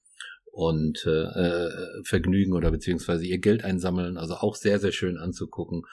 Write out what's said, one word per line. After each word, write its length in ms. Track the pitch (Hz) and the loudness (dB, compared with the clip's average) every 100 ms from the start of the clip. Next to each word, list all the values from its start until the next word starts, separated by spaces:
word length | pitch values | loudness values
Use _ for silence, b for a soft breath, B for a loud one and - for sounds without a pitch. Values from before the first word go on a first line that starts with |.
| _ B B B - | _ B B B -14
und, 540 | - 82 78 78 76 | -2 0 2 0 0
äh, 60 | 85 | 0
äh, 920 | 80 85 92 87 87 85 - 90 - | 0 0 0 0 2 -2 -6 -10 -10
vergnügen 500 | - 95 87 95 95 | -2 0 4 4 4
oder 160 | 90 82 | 4 2
beziehungsweise 560 | 80 - 85 - 85 90 | 2 0 -2 0 -2 0
ihr 120 | 90 | 2
Geld 240 | 104 113 | 4 4
einsammeln. 540 | 98 92 92 90 87 90 | 2 0 0 0 -2 -4
Also 200 | 80 85 | -6 -2
auch 180 | 104 | -2
sehr, 240 | - 104 101 | 0 2 2
sehr 140 | 95 | 2
schön 260 | - 92 85 | 0 -2 -2
anzugucken. 640 | 87 87 85 - 85 85 - | -6 -6 -8 -8 -6 -6 -8